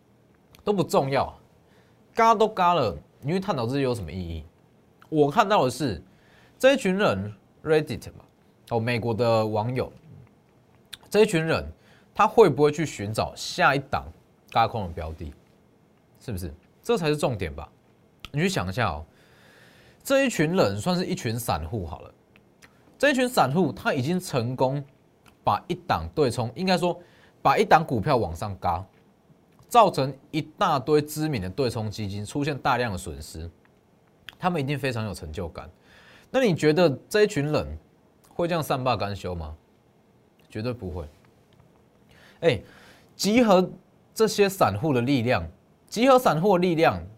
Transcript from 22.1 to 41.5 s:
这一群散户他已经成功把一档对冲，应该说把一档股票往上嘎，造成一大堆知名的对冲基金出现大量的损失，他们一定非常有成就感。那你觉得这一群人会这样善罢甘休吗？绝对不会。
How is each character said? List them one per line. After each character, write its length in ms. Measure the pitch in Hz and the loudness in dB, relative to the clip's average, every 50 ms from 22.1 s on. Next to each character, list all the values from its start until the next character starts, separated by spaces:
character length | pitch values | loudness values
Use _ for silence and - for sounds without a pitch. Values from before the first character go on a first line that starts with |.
| - _ _ _ _ - _ _ _ _ - - _ _ _ _ _ - | -20 _ _ _ _ -20 _ _ _ _ -20 -20 _ _ _ _ _ 0
这 140 | - 285 | 2 2
一 20 | 285 | 2
群 140 | 247 208 160 | 2 0 0
散 240 | - - 143 127 139 | 2 2 2 2 2
户 180 | 185 180 135 | 2 0 0
他 220 | - - - 233 - | -2 -4 -4 -2 -2
已 80 | 139 | -2
经 180 | 120 151 180 180 | -2 -2 -2 -2
成 360 | - - - 127 113 127 131 | -4 -2 -2 -2 -2 -2 -2
功 280 | - 131 131 143 143 139 - _ _ _ _ _ _ _ - _ _ - | -2 -2 -2 -2 -4 -8 -10 _ _ _ _ _ _ _ -20 _ _ -2
把 200 | 120 104 101 - - | 0 0 0 -2 -6
一 60 | 185 | -8
档 340 | 180 - - 113 85 80 82 - | -8 -4 -4 -2 -2 -4 -4 -2
对 160 | 156 147 120 | 0 0 0
冲， 220 | 110 127 113 110 117 | 0 -2 -6 -6 -6
应 100 | - 185 | -6 -2
该 120 | 190 180 160 | 0 0 2
说 220 | 175 175 160 - - - _ _ _ _ _ _ | 2 0 -2 -4 -10 -20 _ _ _ _ _ _
把 160 | - 143 135 170 | 0 2 2 2
一 60 | 226 | 4
档 200 | - - 156 165 | 4 4 4 4
股 180 | - 139 110 | 2 -2 -2
票 160 | 92 151 139 117 | 0 2 2 2
往 180 | 104 82 82 | 0 -2 -6
上 180 | - 113 104 98 - | -8 -8 -10 -8 -4
嘎， 260 | - 90 85 87 98 - _ _ _ _ _ _ _ _ - _ _ _ _ _ - - | -4 -2 -2 -2 -4 -10 _ _ _ _ _ _ _ _ -20 _ _ _ _ _ -6 2
造 200 | - 240 214 175 | 6 6 6 6
成 240 | - 156 131 143 139 - _ - | 4 0 -2 -4 -4 -10 _ -6
一 120 | - 160 | -6 -6
大 360 | 147 - - - 202 180 156 135 | -6 -6 -4 -2 0 0 0 0
堆 240 | - 160 151 151 | 0 2 2 2
知 280 | 147 151 - 151 156 156 | 2 2 -4 -4 -4 -2
名 120 | 143 107 | -2 -4
的 80 | 90 92 | -4 -6
对 200 | 90 - 135 117 | -4 -2 -2 -2
冲 200 | - 117 107 107 | -2 -4 -6 -6
基 160 | 95 - 107 | -6 -8 -8
金 180 | 95 101 104 107 | -8 -8 -8 -10
出 200 | - - 147 139 | -6 -4 -4 -4
现 120 | 156 143 | -4 -4
大 200 | 127 - 147 127 | -2 -2 0 0
量 160 | 120 123 117 | 0 0 -2
的 60 | 95 85 | -4 -8
损 220 | - 87 73 71 | -8 -10 -12 -12
失， 280 | 78 - - 80 82 82 - _ _ _ _ _ _ _ _ _ _ _ _ _ _ - - - | -14 -14 -14 -12 -14 -14 -14 _ _ _ _ _ _ _ _ _ _ _ _ _ _ -20 -12 -6
他 120 | - 180 | -4 -4
们 120 | 175 156 | -2 -2
一 20 | 135 | -4
定 120 | 135 147 131 | -4 -4 -4
非 140 | 139 131 | -4 -4
常 140 | 117 113 110 | -4 -4 -6
有 80 | 107 90 | -6 -8
成 180 | - 92 78 | -10 -12 -12
就 160 | 78 104 87 82 | -10 -8 -8 -10
感。 220 | - - - - - _ _ _ - - - - - - - _ | -10 -14 -18 -18 -20 _ _ _ -20 -20 -20 -20 -20 -20 -14 _
那 120 | - 262 | -2 0
你 120 | 269 214 160 | 2 2 2
觉 200 | - 151 151 151 | 2 2 2 4
得 160 | 180 180 151 131 - - - | 6 4 4 2 0 -6 -2
这 160 | - 208 214 | 2 2 2
一 40 | 202 | 2
群 220 | - 147 139 151 | 2 -2 -2 0
人 280 | 151 120 80 71 76 76 _ _ _ _ _ _ _ _ _ _ | -2 -2 -2 -4 -8 -14 _ _ _ _ _ _ _ _ _ _
会 180 | - - 175 | -6 -4 -2
这 80 | 165 175 | -2 -2
样 80 | 165 | -2
善 220 | 147 - 151 131 127 | -2 -2 -4 -2 0
罢 140 | 131 117 98 | -2 -2 -2
甘 180 | 104 101 101 | -2 -6 -6
休 180 | 92 - 90 90 | -8 -8 -8 -8
吗？ 220 | 85 80 76 78 - _ _ _ _ _ _ _ _ _ _ _ _ _ _ _ _ _ _ | -8 -8 -10 -12 -16 _ _ _ _ _ _ _ _ _ _ _ _ _ _ _ _ _ _
绝 120 | - 107 | -10 -8
对 120 | 110 127 117 | -6 -6 -6
不 180 | 117 98 90 | -8 -8 -10
会。 160 | 80 90 76 78 - _ _ _ _ _ _ _ | -10 -10 -10 -12 -16 _ _ _ _ _ _ _